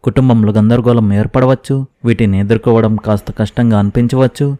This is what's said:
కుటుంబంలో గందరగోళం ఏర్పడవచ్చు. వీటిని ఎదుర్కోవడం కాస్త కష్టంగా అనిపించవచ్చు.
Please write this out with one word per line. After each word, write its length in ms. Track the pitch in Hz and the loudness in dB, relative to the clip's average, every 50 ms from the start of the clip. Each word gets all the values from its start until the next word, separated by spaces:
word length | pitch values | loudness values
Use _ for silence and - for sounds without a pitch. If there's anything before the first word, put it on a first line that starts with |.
| - | -2
కుటుంబంలో 440 | 127 - - 131 127 120 113 107 104 104 | 0 0 2 2 2 2 2 2 2 2
గందరగోళం 500 | 110 107 110 117 123 107 120 120 117 110 101 101 101 | 2 2 2 2 2 2 2 2 2 0 0 0 0
ఏర్పడవచ్చు. 560 | 107 - - 131 127 127 131 127 - - 139 135 135 - _ _ - | -2 -2 0 0 2 2 0 -2 -2 -6 -6 -6 -6 -10 _ _ -4
వీటిని 280 | 117 117 110 117 104 98 95 101 | -4 -2 0 0 0 0 -2 0
ఎదుర్కోవడం 500 | 101 117 110 - 123 117 113 113 107 110 104 - | 0 -2 0 0 2 2 2 2 0 -2 -2 -2
కాస్త 260 | 110 107 101 - - - - | -4 -4 -4 -4 -10 -6 -6
కష్టంగా 380 | 107 104 _ - 120 117 110 104 | -6 -4 _ -2 0 0 2 0
అనిపించవచ్చు. 640 | 101 101 98 120 120 120 - 131 131 123 - - 147 143 139 135 | 0 0 0 -2 -2 0 0 0 0 0 0 -2 -4 -4 -4 -8